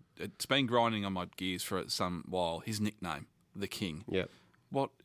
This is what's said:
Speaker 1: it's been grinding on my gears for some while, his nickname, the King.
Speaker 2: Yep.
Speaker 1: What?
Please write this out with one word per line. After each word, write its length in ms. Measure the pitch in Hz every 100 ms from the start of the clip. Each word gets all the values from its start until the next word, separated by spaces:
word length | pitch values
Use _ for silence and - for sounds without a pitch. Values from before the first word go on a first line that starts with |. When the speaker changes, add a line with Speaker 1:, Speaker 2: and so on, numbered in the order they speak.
| - -
Speaker 1:
it's 260 | 101 -
been 220 | - 135 131
grinding 400 | 120 117 110 101
on 80 |
my 120 | 95 87 -
gears 240 | 92 90
for 200 | - 98 -
some 340 | - 92 90 -
while, 300 | 92 85 82
his 240 | 110 107
nickname, 460 | 104 - 90 73 62 _ _ -
the 100 | 101
King. 380 | - 101 78 -
Speaker 2:
Yep. 180 | 95 92 - - _ _
Speaker 1:
What? 220 | 139 139 -